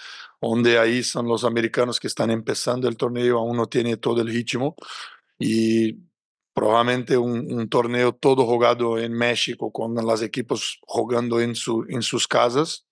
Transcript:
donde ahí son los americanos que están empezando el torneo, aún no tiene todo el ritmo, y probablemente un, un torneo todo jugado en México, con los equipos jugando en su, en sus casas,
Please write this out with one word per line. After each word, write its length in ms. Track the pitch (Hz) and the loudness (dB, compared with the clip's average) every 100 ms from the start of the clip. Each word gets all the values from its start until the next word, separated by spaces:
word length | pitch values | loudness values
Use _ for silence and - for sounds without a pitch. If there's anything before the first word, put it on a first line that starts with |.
| - - - - | -18 -18 -20 -6
donde 360 | 117 117 117 117 | -2 2 4 6
ahí 240 | 113 123 | 4 2
son 240 | 117 127 117 | -2 -4 -2
los 180 | 110 | 0
americanos 540 | 120 117 117 135 123 110 | 0 0 0 0 0 -2
que 80 | - | -4
están 240 | - 113 | -2 0
empezando 560 | 113 117 110 123 123 123 | 0 -2 -4 -2 -2 -2
el 120 | 117 | -2
torneo, 400 | 123 120 123 120 | -4 0 0 2
aún 180 | 117 120 | 0 -2
no 100 | 113 | -2
tiene 300 | 127 117 113 | 0 -2 -2
todo 240 | 117 120 | 0 0
el 80 | 117 | 0
ritmo, 480 | 117 117 120 143 - - - - - _ - | -2 -4 -4 -4 -6 -14 -14 -16 -20 _ -6
y 580 | 110 113 113 113 110 - - _ _ _ _ | -2 2 2 2 0 -4 -16 _ _ _ _
probablemente 640 | - 107 117 123 127 120 127 | -2 2 4 4 0 2 2
un, 340 | 120 117 135 | 2 -2 -4
un 180 | 120 113 | -4 0
torneo 440 | 123 120 123 123 | 0 2 2 2
todo 300 | 123 143 135 | 4 4 4
jugado 540 | 117 120 120 120 117 113 | 4 4 4 4 0 0
en 160 | 117 | -2
México, 580 | 117 120 113 - 117 110 | 0 0 0 -2 -6 -8
con 220 | - 113 | -6 -4
los 260 | 117 113 110 | -2 0 0
equipos 580 | 110 131 117 113 - - | -2 -4 -4 -4 -6 -10
jugando 580 | - 117 113 120 120 117 | -6 -4 0 0 0 0
en 140 | 117 | 0
su, 320 | 117 127 113 - | -2 -4 -4 -2
en 140 | 123 | -4
sus 260 | - 120 - | -2 -2 0
casas, 580 | 120 120 127 165 - _ | 2 2 2 -2 -6 _